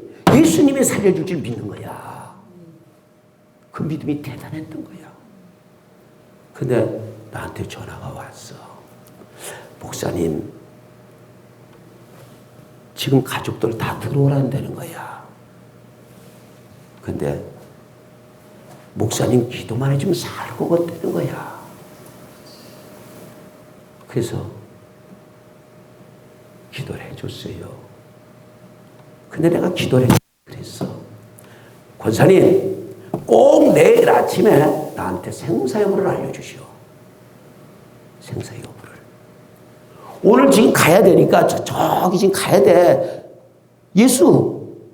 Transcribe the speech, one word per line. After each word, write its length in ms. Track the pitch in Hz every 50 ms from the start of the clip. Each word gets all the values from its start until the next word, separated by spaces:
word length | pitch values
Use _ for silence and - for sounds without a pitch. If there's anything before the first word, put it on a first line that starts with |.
| - - - - - - -
예수님이 500 | 285 330 320 320 339 294 277 269 269 233
살려줄 420 | - 196 - 202 190 160 160 147
줄 120 | - 175
믿는 300 | 143 110 120 117 107 110
거야. 640 | 98 90 - - - - - - - - - - - - - - 180 180 175 170 165 - 151 _ _ _ _ _ _ _ _ _ _ _ _ _ _ _ _ _ _
그 120 | - - -
믿음이 380 | - 156 - - 151 143 143
대단했던 600 | - - - - - - 156 156 - - - - -
거야. 280 | - 185 - - - - - _ _ _ - - - _ _ _ _ _ _ _ _ _ _ _ _ _ _ _ _ _ _ _ _ -
근데 500 | - 135 131 123 113 - - - - - - - - - -
나한테 360 | - - - - - - 90
전화가 460 | - - - - - - - - - -
왔어. 420 | - - - - - - - - - - - - - - - - - - - - - - - - - - - - - - - - -
"목사님, 680 | - - - - - - - 85 82 82 73 - - - - - - - - - - - - - - - - - - - - _ _ _ _ _ - - - - - - - - - - - - - - - - - - - - - - - - - - -
지금 280 | - - 135 135 131 -
가족들 540 | - - - - - - - - - -
다 220 | - - - - -
들어오란다는 720 | - - 143 143 139 139 143 139 135 120 - - - - -
거야. 380 | - - - - - - - - - - - - _ - - - - - - - - - - - - - - - - - - - - - - - - - - - - - - - -
근데 420 | - 98 - - 73 71 71 71 - - - - - - - - - - - - - - - - - - - - - - - - - - - - - - -
목사님 560 | 95 110 - - - - - 123 123 117 -
기도만 420 | - - - - 110 123 135 139 139
해주면 200 | 139 - - 117
살 420 | - - - - - - - -
것 140 | - - -
같다는 420 | 170 170 - - - - - - -
거야." 480 | - - - - - - - - - - - - - - - - - - - - - - - - - - - - - - - - - - - - - - - - - - - - - - - - - - - - - - - - - -
그래서 380 | - - 123 113 - - - 95 - - - - - - - - - - - - - - - - - _ _ - - - - _ _ - - - - - - - - - - - - - - - - - - - -
기도를 300 | - - - - - -
해줬어요. 680 | - - - - - - - - - - - - - - - - - - - - - - - - - - - - - - - - - - - - - - - - - - - - - -
근데 200 | - 160 160 170
내가 240 | 170 170 175 180 -
기도를 380 | - - - 131 127 127 117
해-, 60 | - - - _ _ _ _
그랬어. 400 | - - - - - - - - - - - - - - - - - - - - - - - - - - - - - -
권사님, 960 | - - 110 107 - - 180 190 170 - - 190 - - - - - - - - - - - - - -
꼭 480 | - 226 226 262 285 311 302 294 240 165
내일 360 | 147 165 208 240 - - 285
아침에 840 | - - - - - - 226 107 143 139 - - - - - - -
나한테 360 | - 87 92 90 - - -
생사 500 | - - - 139 - - - - - 214
여부를 240 | 202 196 196 202 185
알려주시오. 520 | 170 - - 156 135 - - - - - - - - - - - - - - - - - - - - - - - - - - - - - - - - - - - - - -
생사 340 | - - - - - - -
여부를. 160 | - - - - - - - - - - - - - - - - - - - - - - - - - - - - - - - - - -
오늘 280 | 190 233 254 277 -
지금 220 | - 214 233 - -
가야 280 | - - 147 175 214
되니까 460 | 185 190 160 160 147 - 196 175 135
저, 160 | - - - -
저기 540 | - 135 - 160 160 - - - 180 180 -
지금 140 | - 381 -
가야 280 | - - 135 156 202
돼. 720 | - - 175 180 175 - - - - - - - - - - - - _ _ _ _ _ _ _ _ _ -
예수 720 | 185 247 262 - - 349 240 156 - - - - - - - - - - -